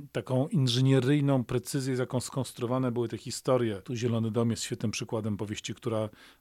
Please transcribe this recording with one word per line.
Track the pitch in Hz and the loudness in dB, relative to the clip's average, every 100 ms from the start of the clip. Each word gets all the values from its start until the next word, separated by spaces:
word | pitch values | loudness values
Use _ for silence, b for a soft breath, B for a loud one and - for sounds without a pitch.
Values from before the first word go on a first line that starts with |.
| 143 | -2
taką | 127 - 131 147 | -8 -2 0 2
inżynieryjną | 180 131 120 131 135 127 147 139 135 | 2 2 4 6 6 6 4 4 2
precyzję, | 113 123 123 143 131 127 | 2 -2 -2 -4 -2 -2
z | |
jaką | 127 127 | -2 -2
skonstruowane | - - 123 - 117 127 131 | -4 -4 -6 -4 -2 0 0
były | 117 117 | 0 -2
te | 107 | -4
historie. | - - - 127 117 98 | -8 -6 2 2 2 -2
Tu | 90 120 | -6 -4
Zielony | 117 113 113 | 0 0 0
dom | 113 117 | 2 2
jest | 107 | 0
świetnym | - 117 113 | -4 -4 -4
przykładem | - 110 113 107 101 | -4 -4 -4 -2 -4
powieści, | 104 104 - | -4 -6 -8
która | 110 120 110 107 b b b | -8 -4 -2 -2 b b b